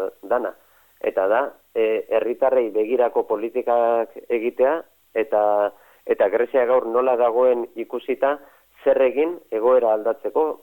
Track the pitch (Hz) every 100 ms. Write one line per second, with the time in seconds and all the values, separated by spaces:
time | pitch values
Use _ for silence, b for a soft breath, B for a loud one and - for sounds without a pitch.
0 | 95 - 98 123 104 - b b b b
1 | - 98 95 113 139 - _ 117 110 110
2 | - 113 110 120 135 127 117 101 110 123
3 | 117 120 113 107 113 127 120 120 117 117
4 | 113 - - 117 117 - 131 165 - _
5 | _ 110 107 107 104 104 101 - b b
6 | - 113 104 110 123 135 120 127 113 117
7 | 131 120 120 117 127 120 113 - 113 123
8 | - 127 139 147 B B B _ 139 135
9 | 131 123 160 175 - 113 120 127 117 107
10 | 110 113 104 - 156 -